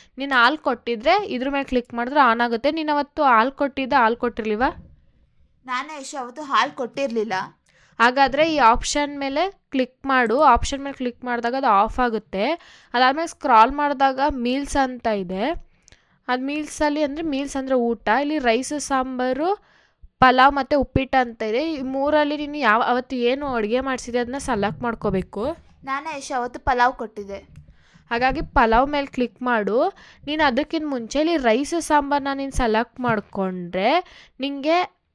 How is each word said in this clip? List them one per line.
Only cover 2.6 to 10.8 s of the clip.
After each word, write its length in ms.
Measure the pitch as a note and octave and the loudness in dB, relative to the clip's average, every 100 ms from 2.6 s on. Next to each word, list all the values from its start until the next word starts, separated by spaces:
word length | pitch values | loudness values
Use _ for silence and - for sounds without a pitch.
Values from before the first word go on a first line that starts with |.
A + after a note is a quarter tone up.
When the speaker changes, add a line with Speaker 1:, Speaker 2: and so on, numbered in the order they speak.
| C#4+ | -2
Speaker 1:
ನೀನ್ 180 | D#4+ D4+ | -2 -2
ಅವತ್ತು 340 | D4 C#4+ - | -2 -2 0
ಹಾಲ್ 280 | C#4 A3+ B3+ | 4 4 4
ಕೊಟ್ಟಿದ್ದ, 420 | - C#4+ C#4 B3+ | 0 -4 -4 0
ಹಾಲ್ 240 | C#4 A3+ A#3 | 2 2 2
ಕೊಟ್ಟಿರ್ಲಿವಾ? 500 | A#3+ G#3+ A3 G#3 C4+ - - - _ _ _ _ _ _ B3+ | -4 -4 -4 -2 -2 -4 -16 -20 _ _ _ _ _ _ -10
Speaker 2:
ನಾನೇ 360 | B3+ D4 D4+ | -8 -8 -12
ಯಶು 220 | C4+ D4 | -12 -10
ಅವತ್ತು 180 | B3 B3 | -12 -12
ಹಾಲ್ 300 | C#4+ A3+ C4+ | -2 0 0
ಕೊಟ್ಟಿರ್ಲಿಲ್ಲ. 640 | - A#3 - C#4 A#3 G#3+ F#3 - _ _ _ _ - | -2 -8 -4 -4 -2 -4 -4 -6 _ _ _ _ 2
Speaker 1:
ಹಾಗಾದ್ರೆ 540 | A#3 B3+ C4+ C#4 E4 | 2 4 2 4 2
ಈ 40 | D4+ | 4
ಆಪ್ಷನ್ 640 | A3+ A#3+ - D4 D4 C#4+ | 4 4 0 -2 -2 -4
ಮೇಲೆ 320 | C#4 C#4 F#4+ - _ | -4 -2 -4 -6 _
ಕ್ಲಿಕ್ 340 | C4+ B3 _ C#4 | -4 -4 _ -2
ಮಾಡು. 360 | C4 A#3 B3+ | 0 2 4
ಆಪ್ಷನ್ 420 | D4+ A#3 - C4+ | 6 6 2 -6